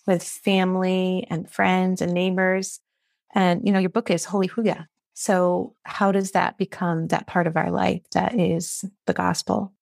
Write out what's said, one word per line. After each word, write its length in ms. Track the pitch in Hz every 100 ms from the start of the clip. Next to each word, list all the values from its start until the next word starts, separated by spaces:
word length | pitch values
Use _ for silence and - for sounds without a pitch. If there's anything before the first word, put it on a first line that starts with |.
| -
with 160 | 175
family 1040 | - - - 190 185 185 185 185 185 185 -
and 220 | 165 -
friends 500 | - 190 185 185 185
and 120 | 175
neighbors? 640 | 175 185 185 185 190 190 - _ _ _ _ _ 202
And, 280 | 180 175 202
you 80 |
know, 60 | 190
your 100 | 185
book 220 | 226 233
is 120 | 170
Holy 240 | - 196 185
Hygge. 400 | - 214 - 160 _ _
So 600 | - - 185 180 180 - _
how 300 | - - 196
does 180 | 196 190
that 260 | 180 175 -
become 500 | 190 - 175 165 165
that 200 | 165 -
part 200 | 180 170
of 100 | 160
our 120 | 170
life 340 | 175 185 180 -
that 260 | - - 240
is 460 | 175 165 175 - 190 _ -
the 60 |
gospel? 600 | - - 175 - 101 196 _